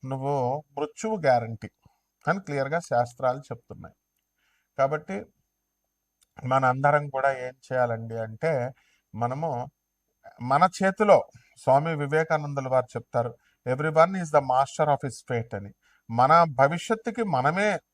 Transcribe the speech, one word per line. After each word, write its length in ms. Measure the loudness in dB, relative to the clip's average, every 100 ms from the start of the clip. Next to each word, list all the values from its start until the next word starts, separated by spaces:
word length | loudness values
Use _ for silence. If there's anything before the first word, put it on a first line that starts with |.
నువ్వు 600 | -10 -8 -4 -2 -2 -4 -10 -8
మృత్యువు 380 | -8 -8 -6 -2
గ్యారంటీ 540 | 2 2 0 -8 -14 -16 _ _ _ _ -4
అని 120 | -4
క్లియర్గా 400 | -4 -4 -4 -4
శాస్త్రాలు 580 | -2 -2 -2 -2 -2 -2
చెప్తున్నాయి. 560 | -6 -16 _ -20 -20 -20 _ _ _ _ _ _ _ -2
కాబట్టి 460 | 0 0 -6 -10 -12 _ _ _ _ _ _ _ _ _ _ -12
మనందరం 640 | -2 2 2 2 2 2 0
కూడా 240 | -2 -2
ఏం 200 | -2 -6 -14 _
చేయాలండి 460 | -2 0 -2 -8 -8
అంటే, 520 | -10 -6 -4 -2 -4 -8 _ _ _
మనము 560 | -6 -6 -4 -6 -6 -8 -14 _ _ _ _ -20 -12
మన 260 | 0 4 4 2
చేతిలో, 420 | -2 2 6 6 6 -8 _ _
స్వామి 340 | 2 4 2 -2
వివేకానందుల 720 | -2 0 0 -2 -2 -6 0
వారు 160 | 0
చెప్తారు, 520 | 0 -8 -6 -4 -4 -8 _ _ -6
"Everyone 420 | -4 0 4 4
is 160 | 2 0
the 140 | 0
master 460 | 2 2 0 0 0
of 220 | 0 -2
his 240 | -10 -6
fate" 240 | -4 -4 -10
అని. 160 | -12 -16 _ _ -4
మన 340 | 2 6 6 4 4
భవిష్యత్తుకి 640 | 2 2 -4 -4 -4 -4
మనమే 580 | -2 0 0 0 0 -2 -8